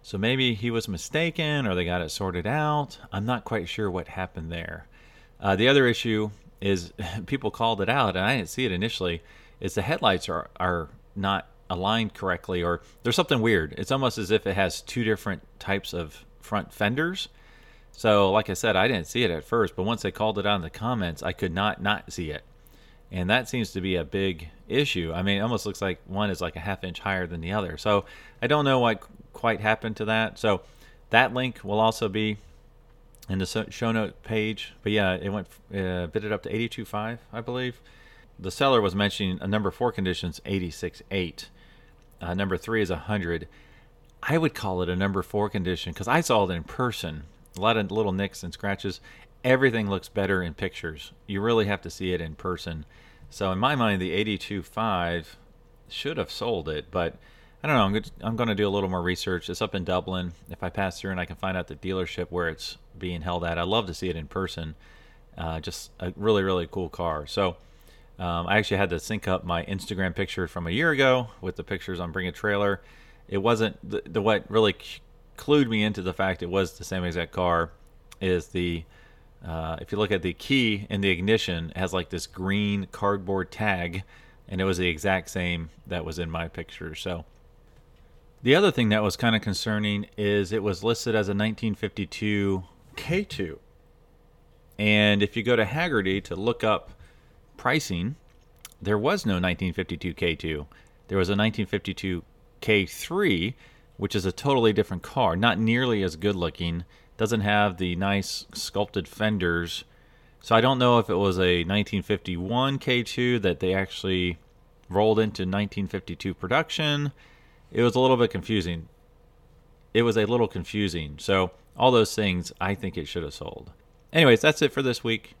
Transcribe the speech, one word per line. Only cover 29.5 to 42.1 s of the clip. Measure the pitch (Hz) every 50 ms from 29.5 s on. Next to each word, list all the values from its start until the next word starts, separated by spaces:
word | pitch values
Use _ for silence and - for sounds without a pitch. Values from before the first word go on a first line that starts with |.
| 110 -
happened | 107 107 110 - - 113 104
to | - 110
that. | 107 110 110 113 107 -
So | - - 110 98 90 - - - - - - - - - -
that | - - 131 127 117
link | 127 127 127 - - -
will | 98 104 107
also | 110 113 110 - 117 104
be | 95 107 107 107 104 104 - - - - - - - - - - - - - - - - - -
in | 98 95
the | 95
so-, | - - 110 107 -
show | - - 123 113
note | 113 113 107 92 - - -
page. | - 113 110 107 110 110 - - - - - -
But | 104
yeah, | 107 107 101 92 92
it | 87 - 98
went, | 101 104 90 - - - - - 98
uh, | 98 95 92 92 90 87
bid | 82 - 107 104
it | 107
up | 107 101 -
to | 92 -
eighty-two | 110 117 113 - - 107
five, | - - 104 107 113 120 117 - -
I | - 117
believe. | 113 123 123 127 127 123 120 - - - - - - - - - - - -
The | - 90 95
seller | - - 143 139 131 117
was | 104 95 87
mentioning | 101 104 101 - - 104 92 92 -
a | -
number | 98 104 107 101 95
four | - - 120 123
condition's | - - 95 92 87 - - 87 80 - -
eighty-six | - 98 98 90 85 80 - - 85 - - - -
eight. | 95 98 90 82 - - - - - - - - - - - - - - - -